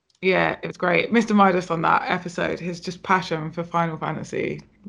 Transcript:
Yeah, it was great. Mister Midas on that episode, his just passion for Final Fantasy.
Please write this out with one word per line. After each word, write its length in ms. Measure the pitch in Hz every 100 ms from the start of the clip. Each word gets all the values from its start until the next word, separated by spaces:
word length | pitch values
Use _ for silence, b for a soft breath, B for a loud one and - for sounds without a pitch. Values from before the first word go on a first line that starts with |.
| _ _
Yeah, 340 | 185 180 165 -
it 40 | 170
was 100 | -
great. 340 | 180 170 -
Mister 220 | 226 220
Midas 360 | 208 196 180 175
on 120 | 165
that 200 | 160 170 -
episode, 520 | 180 175 175 165 156
his 220 | 170 175
just 220 | 180 175
passion 480 | - 185 170 160 156
for 120 | 165
Final 340 | 170 170 165 156
Fantasy. 640 | 151 - - 151 - 151 - _